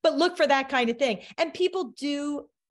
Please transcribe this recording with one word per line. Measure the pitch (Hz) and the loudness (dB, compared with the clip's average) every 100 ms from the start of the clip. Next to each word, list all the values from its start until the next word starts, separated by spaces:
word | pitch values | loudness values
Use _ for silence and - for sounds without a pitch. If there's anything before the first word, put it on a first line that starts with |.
but | 330 285 | 0 4
look | 349 349 | 0 2
for | 285 | 2
that | 269 269 | 2 2
kind | 269 240 | 0 0
of | 233 | 0
thing. | 262 196 - - | -2 -2 -8 -4
And | 330 | -4
people | - 359 381 240 - | 0 -2 -2 -6 -6
do | 285 285 294 285 - _ _ | -6 -4 -4 -8 -10 _ _